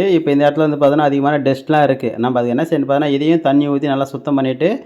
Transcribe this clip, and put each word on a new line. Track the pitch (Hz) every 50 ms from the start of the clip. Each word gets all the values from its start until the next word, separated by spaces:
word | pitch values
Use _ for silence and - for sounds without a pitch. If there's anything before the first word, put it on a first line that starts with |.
| 190 196
இப்ப | 180 160 160 151
இந்த | 143 143
இடத்துல | 147 147 143 156 156
வந்து | 151 147 143
பார்த்தீங்கன்னா, | 147 139 147 156 151 143
அதிகமான | 139 139 139 143 151 143
டஸ்ட்லாம் | 131 139 135 135 - - 156 151
இருக்கு. | 147 135 135 131 131 113 -
நம்ம | 113 117 127 123
அதுக்கு | 123 120 120 120
என்ன | 139 165
செய்யணும் | 165 165 143 135 131
பார்த்தீங்கன்னா, | 139 143 156 147 139
இதையும் | 139 147 156 165 160
தண்ணி | 160 135 139 143 147 143
ஊத்தி | 143 139 151
நல்லா | 143 135 135 139
சுத்தம் | 135 - 135 - 147 143
பண்ணிட்டு, | 135 131 135 131 131 156 190 240 262 -